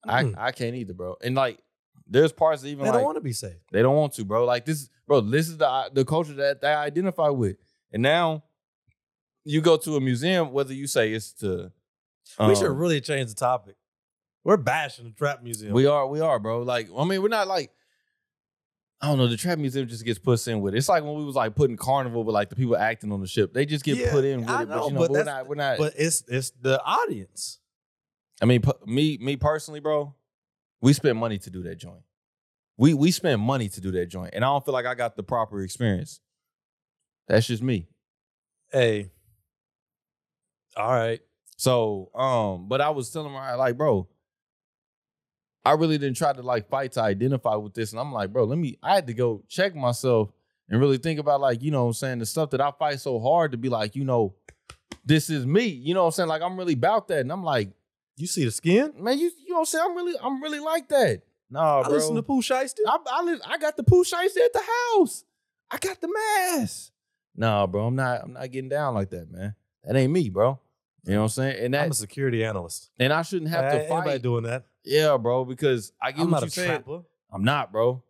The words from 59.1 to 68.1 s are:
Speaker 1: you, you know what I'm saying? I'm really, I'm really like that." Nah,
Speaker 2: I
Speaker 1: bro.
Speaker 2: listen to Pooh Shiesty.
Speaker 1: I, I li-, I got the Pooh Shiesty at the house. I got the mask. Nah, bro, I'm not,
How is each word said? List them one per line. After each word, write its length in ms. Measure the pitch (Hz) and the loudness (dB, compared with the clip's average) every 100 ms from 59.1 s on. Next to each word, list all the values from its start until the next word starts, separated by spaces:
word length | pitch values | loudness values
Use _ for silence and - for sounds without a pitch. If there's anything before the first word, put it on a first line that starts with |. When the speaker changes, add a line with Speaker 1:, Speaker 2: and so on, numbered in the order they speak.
| 277 | 0
Speaker 1:
you, 120 | 339 339 277 | -2 -4 -4
you 40 | |
know 60 | 349 | -2
what 40 | |
I'm 60 | 320 | 0
saying? 200 | 320 349 | 0 -2
I'm 80 | 349 | -2
really, 200 | 349 339 | -6 -6
I'm 220 | 240 269 | -6 -6
really 180 | 302 302 | -6 -6
like 280 | 302 330 277 | -2 -4 2
that." 320 | 285 208 98 _ _ _ | 4 4 2 _ _ _
Nah, 300 | 135 160 139 | 0 2 4
Speaker 2:
I 20 | |
Speaker 1:
bro. 80 | 135 | 4
Speaker 2:
listen 240 | 147 156 226 | 2 2 -2
to 80 | |
Pooh 180 | - 269 | 0 0
Shiesty. 380 | 226 262 269 - 220 | 0 -2 -2 -2 0
Speaker 1:
I, 100 | 285 294 | 0 0
I 140 | 262 | -2
li-, 160 | 349 330 - | -2 -4 -4
I 120 | 311 | -4
got 160 | 302 302 | -4 -2
the 60 | |
Pooh 200 | 240 359 | 6 6
Shiesty 340 | 359 349 370 381 | 6 0 -2 2
at 100 | 480 | 2
the 100 | 480 440 466 480 440 | 2 -2 -2 2 4
house. 300 | 294 - _ _ _ _ _ | 2 0 _ _ _ _ _
I 80 | - | -8
got 220 | 392 381 | -8 -6
the 60 | 330 | -6
mask. 840 | 427 440 427 370 330 214 - - _ _ _ _ - | -4 0 0 2 0 -2 -6 -16 _ _ _ _ -4
Nah, 320 | 113 104 98 | 0 2 2
bro, 180 | 98 110 | 0 -2
I'm 80 | 127 | -2
not, 260 | 131 | -2